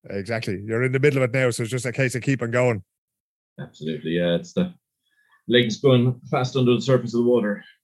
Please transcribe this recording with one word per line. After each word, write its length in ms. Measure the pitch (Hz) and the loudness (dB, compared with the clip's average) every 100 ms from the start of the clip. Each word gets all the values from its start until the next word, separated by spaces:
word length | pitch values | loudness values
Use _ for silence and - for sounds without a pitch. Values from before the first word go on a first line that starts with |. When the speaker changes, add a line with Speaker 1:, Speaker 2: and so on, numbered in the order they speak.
| - | -10
Speaker 1:
Exactly. 540 | 98 95 113 120 95 | -10 -6 -6 -4 -6
You're 200 | 104 113 | -4 -2
in 80 | 131 | 0
the 80 | 131 | 2
middle 220 | 143 135 | 2 2
of 80 | 127 | 0
it 40 | |
now, 160 | 131 127 | 2 0
so 140 | 113 | 0
it's 80 | 113 | -4
just 140 | 123 123 | -4 -6
a 60 | |
case 220 | 113 127 | -2 -2
of 80 | 123 | 0
keeping 280 | 139 135 117 | -2 -2 0
going. 320 | 123 123 110 - _ _ _ _ _ _ - | 2 2 0 -6 _ _ _ _ _ _ -18
Speaker 2:
Absolutely, 560 | - - 78 78 80 85 | -16 -10 -8 -8 -4 -2
yeah. 180 | 87 | 0
It's 180 | 85 - | -2 -2
the 220 | - 90 - _ _ _ _ _ _ - | -2 -2 -4 _ _ _ _ _ _ 0
legs 340 | 123 113 107 | 2 2 0
going 400 | 139 123 127 127 - | 4 4 4 -2 -4
fast 280 | 147 127 135 | -2 -2 0
under 180 | 123 | 2
the 60 | 120 | 2
surface 340 | 131 127 117 | 2 0 2
of 80 | 117 | 0
the 80 | 120 | 2
water. 320 | 120 101 101 - _ | 2 0 -6 -10 _